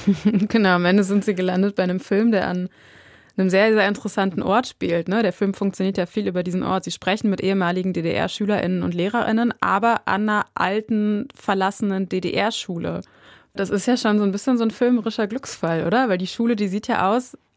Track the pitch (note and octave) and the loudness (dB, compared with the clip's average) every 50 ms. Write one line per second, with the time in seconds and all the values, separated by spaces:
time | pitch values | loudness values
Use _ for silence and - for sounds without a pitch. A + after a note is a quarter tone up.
0 | - G3+ G3 - - G#3 A3 F#3+ G3+ G#3 - A3+ G3+ F#3+ F3+ F3 F3 F3 F#3+ G#3 | 0 0 0 2 0 0 2 2 0 2 2 2 4 4 4 4 4 4 4 4
1 | G3 F#3 G3+ G3+ F#3+ G#3+ G3+ F3+ F#3 F#3 F3+ F#3 G3 G3+ G3 - F#3 F3+ F3+ F#3 | 2 2 0 0 0 0 -2 -2 -2 0 0 0 0 0 0 0 -2 -2 -2 -4
2 | - - G3+ G3+ A3+ A#3 A3 F#3+ - - F3 F3+ F3+ F#3 - - - - - - | -2 -2 0 2 2 2 2 2 0 -2 -4 -4 -6 -8 -10 -16 -20 -20 -20 -20
3 | - - - - _ _ _ - F#3+ F#3 F#3 F#3+ G#3 A3 A3 G#3+ F#3+ G3+ G3+ - | -20 -20 -20 -20 _ _ _ 0 0 2 4 4 4 4 4 4 4 2 0 -2
4 | - G3+ - G#3+ F#3+ F#3+ E3+ G3+ - - G3 A#3 B3+ - - _ - F3 E3+ E3+ | -6 -4 -2 0 0 0 -2 -2 0 2 2 0 0 -2 -6 _ -2 0 0 0
5 | E3 - F#3 A#3 A3+ F#3 F3 - G#3 G3 F#3+ - G3+ G3 - - G3 F#3+ F#3+ - | 0 0 0 0 0 0 0 0 -2 -2 0 -2 -2 -2 -2 -2 -2 -2 0 -2
6 | F3 - - G#3+ G3+ G3 F3 F3+ F3 F#3 F3 F#3 - - F#3 F#3 - F3+ - - | -4 -4 -4 -4 -4 -2 -2 -2 -2 -2 -2 -2 0 0 0 0 -2 -4 -8 -6
7 | - F#3 G3 G#3+ - G#3 F#3+ - - F#3+ G3 G3 F3+ E3+ F3+ F#3 F3+ F#3 F3+ F3 | -2 -2 -2 0 2 0 0 0 0 0 2 2 2 0 0 0 -2 -2 -2 -2
8 | D#3+ E3 - - E3+ F3+ - - G#3 G3+ G#3 - - F3+ F#3 F3 F3+ F3 E3+ F3 | -2 -2 0 0 -2 -2 -2 -2 -2 0 0 0 0 0 -2 -2 -2 -2 -2 -2
9 | F3+ G3+ A3 A#3+ - - A3 A3+ A#3+ A#3+ - - - F3+ F#3 G3+ G3+ - A3 - | -2 -2 0 0 0 0 2 2 0 0 0 0 0 0 2 2 2 2 0 0
10 | - - F#3 F#3+ G#3+ G#3+ G#3 G#3 - - _ - F3+ F3+ G3+ A3 G#3+ - A3+ G#3+ | 0 -2 -2 0 0 0 0 -2 -2 -4 _ -4 -2 -2 -2 -2 -2 -2 0 0
11 | G#3 G#3+ G#3 G#3 B3 - - - - - G3 F#3+ F#3+ F#3+ G3 - A3 G3+ F#3+ F#3+ | 2 0 0 -2 -4 -8 -12 -6 -4 -2 0 2 0 0 0 -2 -2 -2 0 -2
12 | G3 F3 - F#3 F3+ F3 - F#3+ G3 A3 A3 - - - F3 E3+ E3 E3+ E3+ F3+ | -2 -2 -2 -2 -2 -2 -2 0 0 0 -2 -4 -6 -8 -6 -6 -4 -4 -6 -6
13 | F#3+ - _ _ - - - - _ _ _ - G3 F#3 G3+ G3 - B3 B3+ B3 | -8 -12 _ _ -20 -20 -20 -20 _ _ _ -6 -4 -2 -2 0 2 0 0 2
14 | - A3 G#3 G#3 G#3 G3 F#3+ G3+ - C4+ B3+ A#3 A3+ A3 G#3+ - B3 B3 B3 A#3 | 2 2 2 2 2 2 0 0 0 0 2 2 2 0 0 2 2 2 4 2
15 | G#3 A3+ - - A3 G3 A3 C4+ - - - - - E3 E3 D#3+ - E3+ F#3+ B3 | 0 -2 -2 -2 -2 -2 -4 -6 -8 -10 -6 -4 -2 -2 0 0 0 2 2 2
16 | C4 A3 F#3+ F3+ F#3 F3+ - - A#3 A#3 A#3+ G3+ G#3 F#3+ F#3 G#3+ - - - - | 2 2 0 0 -2 -4 -4 -2 0 0 0 0 0 -2 -2 -4 -2 -2 0 2
17 | - F#3+ G#3+ B3+ B3 - - - _ _ _ | 2 2 2 0 -2 -4 -10 -16 _ _ _